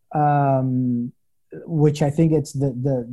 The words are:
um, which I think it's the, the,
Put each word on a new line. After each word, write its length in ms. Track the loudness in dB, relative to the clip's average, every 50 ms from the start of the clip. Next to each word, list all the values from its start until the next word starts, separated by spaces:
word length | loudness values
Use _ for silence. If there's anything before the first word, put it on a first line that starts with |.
| _ -6 -2
um, 1000 | 0 2 2 2 2 2 2 2 2 0 0 0 0 0 0 0 -2 -4 -6 -10 _ _ _ _ _ _ _ -20 -16 -10
which 360 | -4 0 2 2 2 2 2
I 80 | 0 0
think 240 | 2 2 2 2 2
it's 200 | 0 0 -2 -4
the, 140 | -2 -2 -2
the, 400 | -2 -2 -2 -2 -2 -2 -4 -6